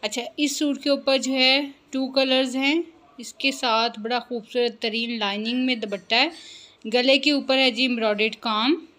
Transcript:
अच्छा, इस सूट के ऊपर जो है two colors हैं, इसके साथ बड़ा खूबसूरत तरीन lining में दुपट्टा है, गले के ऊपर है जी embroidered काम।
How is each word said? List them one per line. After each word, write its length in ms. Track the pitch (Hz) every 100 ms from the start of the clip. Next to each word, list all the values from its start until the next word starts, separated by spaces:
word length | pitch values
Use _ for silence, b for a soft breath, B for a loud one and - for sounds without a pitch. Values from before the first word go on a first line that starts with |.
अच्छा, 180 | 214 220 233 -
इस 200 | 294 285
सूट 240 | 302 277
के 80 | 285
ऊपर 280 | 277 277 269
जो 140 | 262
है 420 | 262 262 269 285 - _
two 140 | 262 262
colors 460 | 269 262 262 262
हैं, 300 | 247 269 320 330 - _ -
इसके 300 | 233 - 269
साथ 460 | 269 254 226 233 226
बड़ा 200 | 220 247
खूबसूरत 580 | 240 240 214 247 240 226
तरीन 360 | 233 220 233 233
lining 460 | 208 202 220 247 254
में 120 | 247
दुपट्टा 360 | 214 196 - 226
है, 140 | 294 339 B B B B 220
गले 300 | 240 247 277
के 140 | 277
ऊपर 260 | 285 - 262
है 120 | 262
जी 140 | 220
embroidered 500 | 262 240 220 208 220 -
काम। 400 | 233 214 233 339 -